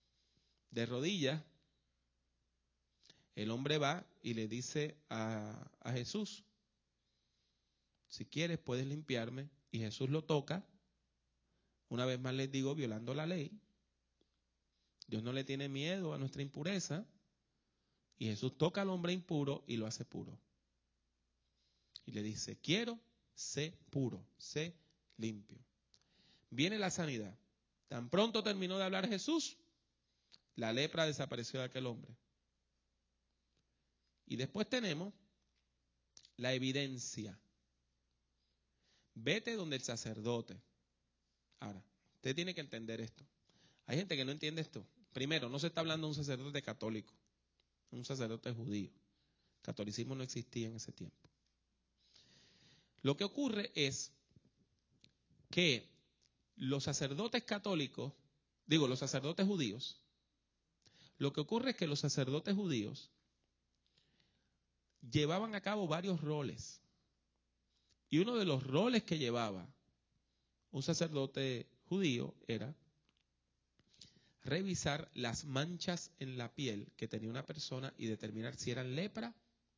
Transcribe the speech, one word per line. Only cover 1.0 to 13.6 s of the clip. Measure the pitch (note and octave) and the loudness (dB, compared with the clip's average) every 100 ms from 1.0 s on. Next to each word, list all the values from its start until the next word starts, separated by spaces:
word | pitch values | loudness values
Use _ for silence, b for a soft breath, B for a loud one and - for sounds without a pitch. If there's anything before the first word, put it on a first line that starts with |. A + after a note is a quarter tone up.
| D#3 G3+ C3 D#3 - _ _ _ _ _ _ _ _ _ _ _ _ _ _ _ b b b - | 2 2 2 0 -4 _ _ _ _ _ _ _ _ _ _ _ _ _ _ _ b b b -6
el | G#2+ | -2
hombre | A#2+ C#3+ D3+ | 0 2 4
va | C#3 E3+ - _ | 4 2 -4 _
y | - | -4
le | A2+ A2 | -2 -2
dice | A#2 C3 D3+ D3+ - - | -2 -2 -2 -2 -6 -8
a, | A2+ A2 A2 G#2+ G#2+ - - | -4 -2 -2 -6 -10 -14 -10
a | B2 | -4
Jesús, | B2 A#2+ G#3 G#3 - - _ _ _ _ _ _ _ _ _ _ _ _ _ _ _ - | -2 -2 -4 -4 -8 -18 _ _ _ _ _ _ _ _ _ _ _ _ _ _ _ -14
"Si | - A#2 | -12 -6
quieres, | C#3+ E3+ D#3+ | -2 0 -2
puedes | - B2+ C3+ | -2 -2 -2
limpiarme". | D3 D#3 B2 A2+ B2+ C#3+ - _ | -4 -2 -2 -2 -6 -10 -14 _
Y | A2+ | -4
Jesús | A2 - C3+ | -2 -2 0
lo | D3+ | 0
toca. | D#3 D3+ C#3 F3+ - - _ _ _ _ _ _ _ _ _ _ - | 2 2 2 -4 -6 -18 _ _ _ _ _ _ _ _ _ _ -6
Una | A#2+ | 0
vez | B2+ B2+ | 0 0
más | C3 | 0
les | C3 C3+ | 0 0
digo, | C3+ C3+ | 0 0
violando | D3+ B2+ G#2+ A#2+ | 0 -2 -2 -2
la | C#3 | -2
ley. | D#3+ F3+ C#3+ G#3+ | -2 -2 -4 -10